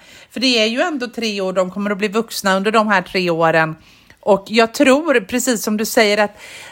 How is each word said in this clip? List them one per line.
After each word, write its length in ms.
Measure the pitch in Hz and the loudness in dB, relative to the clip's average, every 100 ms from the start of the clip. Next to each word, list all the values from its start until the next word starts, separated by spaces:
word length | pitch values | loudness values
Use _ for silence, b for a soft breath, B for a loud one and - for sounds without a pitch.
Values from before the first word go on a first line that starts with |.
| B B B | B B B
För 100 | - | -4
det 180 | 262 240 | 0 2
är 80 | 220 | 0
ju 140 | 240 | 0
ändå 260 | 349 302 240 | -4 -4 -8
tre 340 | 233 226 202 | -6 -6 -4
år, 120 | 185 | -4
de 180 | 185 185 | -2 -4
kommer 200 | 190 202 | -4 -6
att 80 | 202 | -4
bli 100 | 208 | -2
vuxna 480 | 208 226 - 196 190 | -2 -4 -4 -2 0
under 140 | 196 | 2
de 160 | 220 214 | 0 2
här 140 | 196 | 0
tre 280 | 180 190 175 | 0 -2 -2
åren. 460 | 165 165 160 160 160 b b b b | 0 2 2 0 -4 b b b b
Och 240 | - 196 190 | 0 0 2
jag 260 | 220 226 | 0 0
tror, 460 | - 285 269 330 247 | 2 4 4 2 0
precis 420 | 190 247 254 226 | 0 -2 -2 -2
som 140 | 220 214 | -2 -4
du 80 | |
säger, 340 | 214 - 208 208 | 0 2 2 2
att 200 | 208 B B B B | 0 B B B B